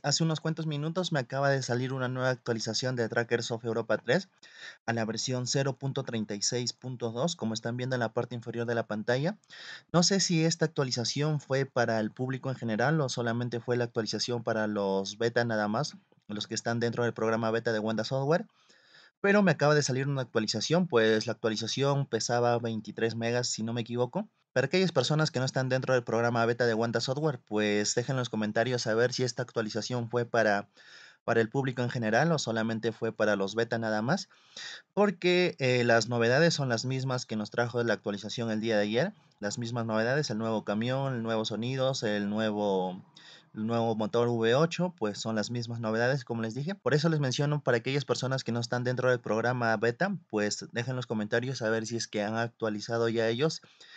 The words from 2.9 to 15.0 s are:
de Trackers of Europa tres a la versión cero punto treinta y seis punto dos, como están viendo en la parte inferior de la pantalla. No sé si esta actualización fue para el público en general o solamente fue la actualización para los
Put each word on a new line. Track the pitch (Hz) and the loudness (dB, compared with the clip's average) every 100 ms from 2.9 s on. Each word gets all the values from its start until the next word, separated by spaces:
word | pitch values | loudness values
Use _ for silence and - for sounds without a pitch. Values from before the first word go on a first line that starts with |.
| 127 | -2
de | 110 | 0
Trackers | 117 117 120 117 | 0 0 0 0
of | 117 | -4
Europa | 117 113 113 107 | -2 -2 0 0
tres | - 156 - _ - - - - - | 2 0 0 _ -20 -20 -20 -10 -4
a | |
la | 117 110 | -2 -2
versión | 110 - 127 123 | -4 -4 -4 0
cero | 139 139 127 | 0 0 -2
punto | 139 131 | -4 -4
treinta | 131 117 104 | -4 -4 -4
y | 104 | -2
seis | - 123 120 | -2 0 -4
punto | - 127 123 117 | -6 -12 -6 -4
dos, | 117 165 170 | 0 -2 0
como | 110 | -4
están | 110 117 123 | -2 -4 -4
viendo | 127 127 | -2 0
en | |
la | 113 | 0
parte | - 120 | 0 -4
inferior | 123 117 117 117 | -6 -8 -6 -2
de | |
la | 117 113 | -2 -2
pantalla. | 107 107 127 160 214 _ - - - _ | -4 0 0 0 -4 _ -20 -18 -18 _
No | 165 | 2
sé | 175 196 | 4 2
si | - 165 | 2 4
esta | 160 170 160 | 2 2 -2
actualización | - 131 120 113 135 151 151 | 0 -2 -2 -2 0 0 -2
fue | - 135 135 | 0 0 0
para | - 117 113 | 2 2 2
el | 107 | -2
público | - 127 131 135 | -4 -4 -4 -6
en | 123 | -4
general | 117 107 127 160 | -4 0 2 2
o | 131 | 0
solamente | - 117 117 123 117 | -2 -2 -2 -2 -4
fue | 117 120 | -2 0
la | |
actualización | 120 120 107 107 - 120 | 0 -2 -2 -4 -2 -2
para | 113 110 107 | -2 0 0
los | 104 98 98 | 0 2 0